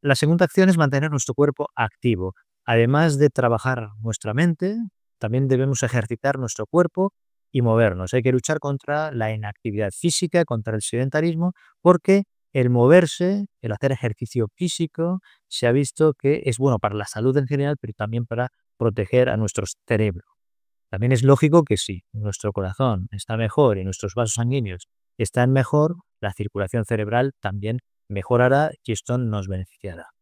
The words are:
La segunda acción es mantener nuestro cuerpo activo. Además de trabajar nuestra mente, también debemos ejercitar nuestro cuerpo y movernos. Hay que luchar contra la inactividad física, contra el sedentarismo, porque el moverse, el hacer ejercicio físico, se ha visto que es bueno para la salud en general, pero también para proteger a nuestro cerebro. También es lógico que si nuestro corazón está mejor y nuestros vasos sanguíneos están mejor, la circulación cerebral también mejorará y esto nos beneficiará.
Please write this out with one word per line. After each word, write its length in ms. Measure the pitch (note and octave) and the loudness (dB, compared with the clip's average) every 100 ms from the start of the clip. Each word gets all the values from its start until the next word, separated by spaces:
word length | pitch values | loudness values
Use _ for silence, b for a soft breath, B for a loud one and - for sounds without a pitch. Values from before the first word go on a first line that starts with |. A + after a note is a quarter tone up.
La 140 | C#3+ | 2
segunda 300 | C3+ D3+ E3+ | 2 2 2
acción 240 | G#3+ - F#3 | 2 4 4
es 100 | E3+ | 4
mantener 320 | D3 C3+ D#3 | 2 0 -2
nuestro 240 | D3 - | -4 -4
cuerpo 340 | B2+ D3 C#3 D3 | 0 0 0 -10
activo. 600 | - A2 _ B2 G2+ F#2 b _ _ | -4 -6 _ -2 -2 -4 b _ _
Además 540 | - A#2 A#2 C#3+ E3 C#3 | 0 2 4 4 2 4
de 100 | D3 | 2
trabajar 600 | - B2 A#2 C3 B2 G#2+ G#2+ | 2 0 0 -2 -4 -8 -8
nuestra 320 | A2 A2 A2 | -8 -6 -4
mente, 440 | A2+ E3+ D#3+ F#3 A3 A3 _ _ _ | 0 0 0 -4 -6 -8 _ _ _
también 300 | A2 B2 C3+ | -4 -2 0
debemos 340 | C3 C3+ C3 | 0 0 -2
ejercitar 560 | B2 B2 A2 A#2 C3+ C3+ | -2 -2 -4 -4 -4 -4
nuestro 280 | A#2+ - A2 | -6 -8 -2
cuerpo 460 | - E3+ - G3 _ _ _ _ | 0 0 -2 -4 _ _ _ _
y 120 | C3+ | 0
movernos. 520 | A#2+ A2+ A2 F2+ F#2 | 2 4 2 0 -2
Hay 80 | B2+ | 0
que 80 | B2 | 2
luchar 300 | B2+ - D3+ | 0 0 -4
contra 500 | C#3+ C#3 - D3 D#3 | -4 -6 -4 -4 -4
la 220 | B2+ A2 | -4 -4
inactividad 580 | A2 G#2 - A2+ G#2 G2+ | -4 -8 -8 -6 -4 -4
física, 540 | - E3+ - E3+ F3 | -2 -2 -2 0 0
contra 320 | E3 A#2 G#2+ A2 | 0 -4 -4 -6
el 60 | |
sedentarismo, 720 | - A#2 C3 D3+ E3 D#3+ F3+ b b b | -4 -4 -2 0 -2 0 -4 b b b
porque 420 | F3 F3+ - G3 G3 _ _ | 2 4 4 2 2 _ _
el 180 | C#3 B2 | 0 2
moverse, 760 | B2 B2 F3 E3+ - F3+ G3+ G3+ _ | 4 8 6 6 -2 -2 -2 -6 _
el 100 | A#2 | -10
hacer 180 | G#2 C3+ | -4 -2
ejercicio 560 | C3+ A#2+ G#2+ A#2+ B2 G#2+ | -2 -4 -6 -6 -4 -4
físico, 680 | _ F3+ - E3 - E3+ F#3 b b _ | _ -6 -2 -6 -4 -4 -4 b b _
se 180 | - A#2+ | -2 2
ha 60 | |
visto 420 | B2+ C#3 - D#3 | 2 0 2 2
que 280 | C#3 C#3 D3+ | 2 0 0
es 140 | C3+ A2+ | -2 0
bueno 200 | C3+ A2+ | 0 2
para 160 | G#2+ | -2
la 120 | G#2 G2+ | -4 -8
salud 300 | A2 B2 C3+ | -2 0 2
en 120 | C3 | 0
general, 280 | C#3+ C#3+ D3 | -2 -2 -4
pero 140 | A2+ | -8
también 320 | G#2+ G#2+ A2+ A#2 | -8 -4 -4 -4
para 240 | A#2 B2+ _ _ _ | -4 -6 _ _ _
proteger 520 | A#2+ G#2+ G2 B2+ B2+ | -2 0 0 2 2
a 80 | A2 | 2
nuestro 280 | G#2+ - G2+ - _ | -2 -4 -6 -10 _
cerebro. 360 | A2 G#2+ F2 _ _ _ _ _ _ _ | 0 0 -2 _ _ _ _ _ _ _
También 220 | F#2+ A#2+ | -2 2
es 140 | B2+ | 4
lógico 400 | C3 C#3 D#3 E3 | 6 6 6 6
que 120 | D3+ G#2 | 4 -2
si 280 | - F#2 _ | -2 -10 _
nuestro 400 | G#2+ G#2 - G#2 | -8 -6 -4 -6
corazón 560 | G2+ F#2+ G2 C3 G2+ F#2 | -4 -6 -2 0 0 -4
está 260 | G2+ - A2+ | -10 -8 -4
mejor 420 | A2+ - C#3 G2 | -2 2 2 2
y 60 | |
nuestros 300 | F#2+ F#2+ G2+ | -4 -6 -6
vasos 200 | B2 A2+ | -2 -2
sanguíneos 520 | A2+ A#2+ C3+ A2 F2+ - _ _ - | -2 -2 -2 -4 -8 -14 _ _ -6
están 340 | G#2+ - B2 | -2 2 2
mejor, 440 | C3+ B2+ D3+ D#3 F3 _ _ | 2 2 2 0 -2 _ _
la 120 | G#2 | -10
circulación 520 | - G#2 G2+ F#2+ A#2+ | -6 -8 -4 -4 -4
cerebral 480 | G#2+ A2+ G#2+ A#2+ C3+ - | -2 -2 0 0 -2 -4
también 380 | G#2 G2+ G2+ B2 _ _ _ | -6 -4 -4 -6 _ _ _
mejorará 640 | G2 - A#2+ B2+ C3+ D#3 - | -8 0 2 4 4 0 -4
y 80 | - | -8
esto 260 | G#2+ - B2+ | -8 -4 -4
nos 300 | A#2+ G#2 F#2+ | -2 -4 -6
beneficiará. 580 | F#2 F#2 _ G2 F2 - _ | -8 -10 _ -16 -14 -20 _